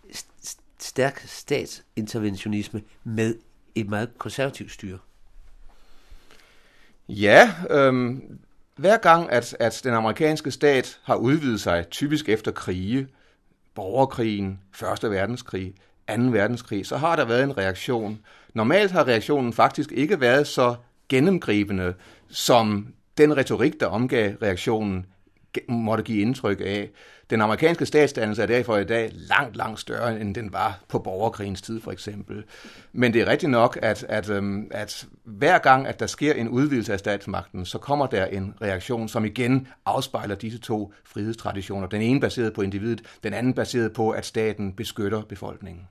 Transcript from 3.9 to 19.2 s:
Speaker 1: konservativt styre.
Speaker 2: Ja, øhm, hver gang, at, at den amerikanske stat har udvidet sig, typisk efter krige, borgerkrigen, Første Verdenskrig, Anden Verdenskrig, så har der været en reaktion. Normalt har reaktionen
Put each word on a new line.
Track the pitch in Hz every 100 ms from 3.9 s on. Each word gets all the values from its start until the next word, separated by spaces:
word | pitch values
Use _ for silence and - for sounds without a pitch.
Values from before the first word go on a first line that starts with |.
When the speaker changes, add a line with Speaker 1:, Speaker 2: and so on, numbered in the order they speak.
| 104 117 -
Speaker 1:
konservativt | 113 104 139 135 101
styre. | - 101 90 - _ - - - - - - - - - - - - _ - _ _ - _ -
Speaker 2:
Ja, | 104 101 131 233 165 175
øhm, | 143 135 127 123 131 - - _ _ _ -
hver | 156 220
gang, | 180 165 165
at, | 120 117 -
at | 113 -
den | 131
amerikanske | 117 110 107 156 156 147
stat | 127 147 135 123 -
har | - 107
udvidet | 113 156 143 107
sig, | 101 87 85
typisk | - 143 147 147
efter | 107 -
krige, | 104 - 92 92 127 135 _ _ _ _ _ _ -
borgerkrigen, | 95 120 131 - 113 104 98 98 _
Første | - 95 104 117
Verdenskrig, | 98 98 123 - 95 92 95 _ _ -
Anden | 110 123
Verdenskrig, | 110 104 117 - 101 95
så | 131
har | 160 165
der | 120
været | 120
en | 139 131
reaktion. | 95 92 - 120 104 107 _ - _
Normalt | 113 110 180 202
har | 180 127
reaktionen | 113